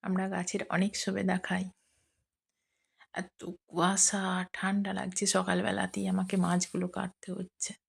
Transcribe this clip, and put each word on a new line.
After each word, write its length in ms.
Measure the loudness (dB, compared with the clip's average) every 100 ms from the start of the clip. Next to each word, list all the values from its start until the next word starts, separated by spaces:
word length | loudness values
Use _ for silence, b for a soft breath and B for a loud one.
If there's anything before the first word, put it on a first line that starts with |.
আমরা 220 | 0 0 0
গাছের 320 | -2 -2 -4 0
অনেক 220 | 2 2 0
সবেদা 420 | -2 0 2 0
খাই। 280 | 0 -2 -4 -10 _ _ _ _ _ _ _ _ b b b b b -8
এত 240 | -8 _ -12 -12
কুয়াশা, 600 | _ 2 2 4 2 2 0 -2 -2
ঠান্ডা 380 | -2 0 2 0
লাগছে, 300 | -2 -4 -2 2
সকালবেলাতেই 800 | 2 2 2 2 0 -2 -2 0
আমাকে 280 | 0 2 2
মাছগুলো 480 | 4 2 0 -2 -4
কাটতে 420 | -4 -6 -8 -10
হচ্ছে। 400 | -8 -8 _ -10 -10